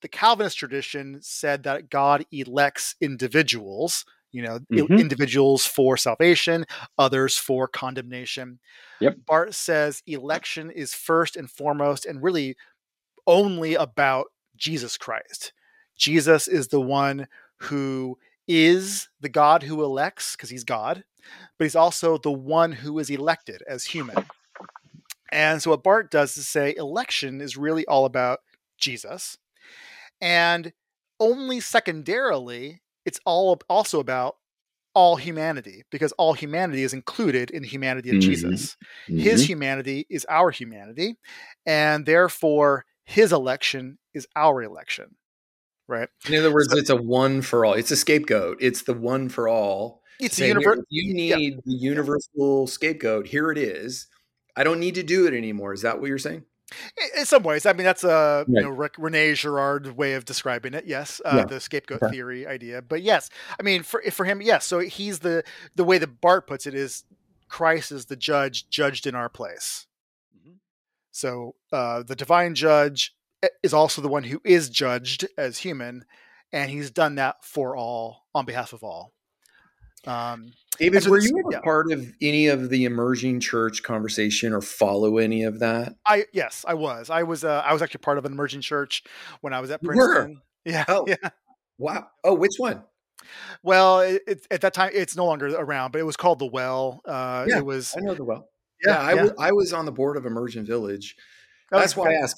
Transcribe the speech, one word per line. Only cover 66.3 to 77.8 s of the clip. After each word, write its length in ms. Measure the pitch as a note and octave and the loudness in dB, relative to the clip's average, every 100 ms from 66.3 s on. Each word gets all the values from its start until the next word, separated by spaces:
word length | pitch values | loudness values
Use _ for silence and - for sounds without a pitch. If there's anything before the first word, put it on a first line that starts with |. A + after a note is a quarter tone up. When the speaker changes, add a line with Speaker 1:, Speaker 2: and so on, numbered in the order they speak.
| F#3 - | 4 0
Speaker 1:
puts 200 | C#3 C#3+ | -10 -8
it 80 | |
is 300 | C#3 C3+ - - _ _ _ _ | -6 -6 -10 -18 _ _ _ _
Christ 420 | - E3 D#3+ - | 0 2 2 -2
is 140 | C#3+ A#2 | -12 -12
the 80 | C3 | -6
judge 520 | D3+ C#3+ C3+ A#2+ - | 0 0 0 -4 -6
judged 360 | - C#3 C3 C#3+ | -2 0 -2 -6
in 80 | B2 | -6
our 120 | A#2+ | -8
place. 580 | - G2 - - - - _ _ _ _ _ | -8 -12 -10 -10 -10 -14 _ _ _ _ _
Speaker 2:
Mm-hmm. 160 | _ F#3 _ _ _ _ _ | _ _ _ _ _ _ _
Speaker 1:
So, 460 | - C3 B2 A#2+ - _ | -8 -8 -8 -12 -18 _
uh, 300 | C#3+ A#2+ A#2+ | -4 -2 -4
the 100 | A#2+ | -8
divine 400 | C3 C#3 F3 F3 | -8 4 4 4
judge 640 | C#3 D#3 D3+ D3 C#3 - _ _ _ | 2 6 6 4 0 -6 _ _ _
i-, 60 | F#3 - | -2 0
is 100 | E3+ | 2
also 260 | D3+ D#3 - | 4 4 2
the 60 | C#3 | -4
one 140 | C#3+ | -4
who 160 | B2 D#3 | -4 -2
is 240 | - F3 C3+ | 4 4 4
judged 560 | A#2 C3 B2 B2+ - F#3+ - | -2 -2 -2 -6 -8 -8 -6
as 220 | C3 A#2 | -6 -6
human, 460 | F#3 C#3 A#2+ B2 - _ _ _ _ | -10 -10 -10 -16 -20 _ _ _ _
and 180 | D3 C3+ | -6 -6
he's 200 | C#3+ C#3+ | -6 -6
done 240 | C#3+ D#3 C#3 | 0 0 2
that 280 | C3+ - | -2 -4
for 300 | - D3 B2+ | -8 -6 -4
all, 500 | C3+ | -4